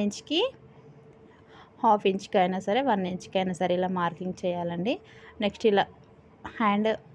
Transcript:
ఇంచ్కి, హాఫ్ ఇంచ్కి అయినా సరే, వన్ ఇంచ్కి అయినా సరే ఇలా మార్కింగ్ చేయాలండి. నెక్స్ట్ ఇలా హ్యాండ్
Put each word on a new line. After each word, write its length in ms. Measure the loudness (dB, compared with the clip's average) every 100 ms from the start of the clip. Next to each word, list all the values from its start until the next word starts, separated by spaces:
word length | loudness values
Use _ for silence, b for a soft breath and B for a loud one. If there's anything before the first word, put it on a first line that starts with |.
ఇంచ్కి, 380 | 0 -4 -4 -2 -2 -6 -20 -20 -20 -20 -20 -20 -20 B B B B 0
హాఫ్ 200 | 4 4 2
ఇంచ్కి 260 | -2 0 2
అయినా 180 | 2 0 -2
సరే, 140 | 0 2
వన్ 120 | 0 -2
ఇంచ్కి 260 | -6 -4 -2
అయినా 160 | -2 -2
సరే 120 | 0 0
ఇలా 100 | 0 0
మార్కింగ్ 400 | -2 -4 -8 -4
చేయాలండి. 500 | -4 -2 -4 -4 -4 -4 B B B B
నెక్స్ట్ 220 | -4 2 4
ఇలా 120 | 4 2 -6 -20 -20 -20 -20 -12 -2
హ్యాండ్ 300 | 0 2 0 -2 -6